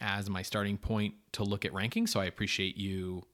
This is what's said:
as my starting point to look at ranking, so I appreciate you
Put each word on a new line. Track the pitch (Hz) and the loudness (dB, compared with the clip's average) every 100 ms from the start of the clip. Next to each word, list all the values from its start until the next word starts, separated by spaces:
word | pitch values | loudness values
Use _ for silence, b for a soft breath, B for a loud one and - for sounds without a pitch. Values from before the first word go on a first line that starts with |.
as | 104 101 101 | 0 0 0
my | 92 | -2
starting | 95 107 101 101 | 0 0 0 0
point | - 107 104 - _ | 0 2 2 -2 _
to | - | -2
look | 101 101 | 0 0
at | 98 | -2
ranking, | 95 110 226 226 | 0 0 2 2
so | 107 | 2
I | |
appreciate | 92 - 104 - 95 - | 0 0 0 2 0 -2
you | 98 95 92 92 - | -2 -2 -2 -6 -8